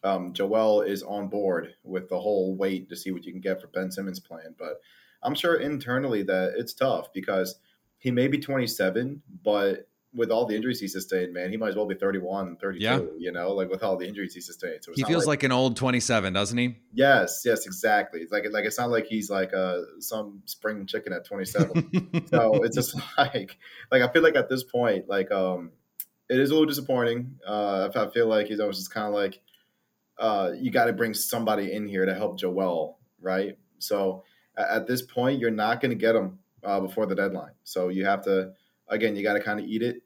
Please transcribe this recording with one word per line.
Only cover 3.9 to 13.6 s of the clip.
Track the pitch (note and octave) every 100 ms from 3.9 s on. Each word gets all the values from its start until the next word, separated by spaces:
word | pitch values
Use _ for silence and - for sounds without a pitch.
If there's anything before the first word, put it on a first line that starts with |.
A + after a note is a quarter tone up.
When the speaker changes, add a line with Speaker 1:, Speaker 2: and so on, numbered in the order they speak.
Speaker 1:
Simmons | F#2 G2 F2+
plan. | - E2 D#2+ -
But | E2+ D2+ _ _ _ _
I'm | A#2+
sure | D3 F3 D#3+
internally | C#3+ D3 C3 B2 C3+ A2
that | F#2+ F#2 F#2 G#2
it's | A#2
tough | - C3 F#2 -
because | G2 F#2 F#2+ F#2 - _ _ _ _
he | C3
may | A#2+ C3+
be | C#3+
twenty-seven, | C#3 C3+ B2 - F#2+ F#2+ B2+ C#3+ _ F#2
but | G#2+ G#2 G2 F#2 - _ _
with | A#2+ A2+
all | A2+ A#2
the | G#2+
injuries | B2 A#2+
he | G2
sustained, | F#2 F#2 F#2+ F2+
man, | F2+ F#2
he | A2
might | A2
as | G2
well |
be | G#2 F#2+
thirty-one, | G2 G2 F2+ G2 F#2 E2+
thirty-two, | G2 F2+
Speaker 2:
Yeah. | G#2+ B2+ E2 D#2+
Speaker 1:
you | F2
know, | F2 F2+
like, | G2